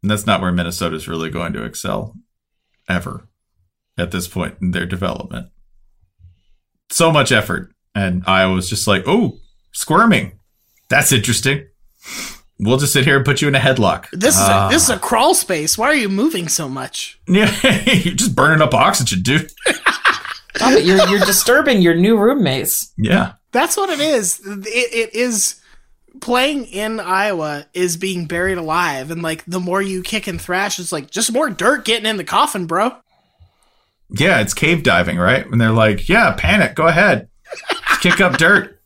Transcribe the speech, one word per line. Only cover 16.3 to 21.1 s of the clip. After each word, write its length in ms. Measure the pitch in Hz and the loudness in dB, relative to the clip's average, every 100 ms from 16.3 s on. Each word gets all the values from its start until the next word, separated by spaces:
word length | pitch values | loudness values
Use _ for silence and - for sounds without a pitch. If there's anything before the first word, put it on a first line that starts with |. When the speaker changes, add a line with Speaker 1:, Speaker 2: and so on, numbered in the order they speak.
| 214 165 | -2 -4
Speaker 2:
so 200 | - 147 | -6 -6
much? 520 | 135 131 - - - - | -8 -10 -10 -12 -14 0
Speaker 1:
Yeah, 260 | 185 214 - | 2 2 2
<laughs> 220 | 262 202 - | 2 2 2
you're 220 | 180 175 | 0 0
just 200 | 180 254 | -2 -2
burning 280 | 123 143 156 | 2 4 4
up 120 | 156 | 4
oxygen, 480 | 113 135 - 123 95 | 4 2 2 -2 -2
dude. 280 | 98 147 180 - - | 2 0 0 -6 -4
<laughs> 60 | - - - - - - - _ - | -2 -2 0 -2 -2 -6 -16 _ -2
Speaker 3:
Oh, 140 | - | 2
but 100 | 131 | 4
you're, 240 | 165 190 | 4 4
you're 160 | 185 | 4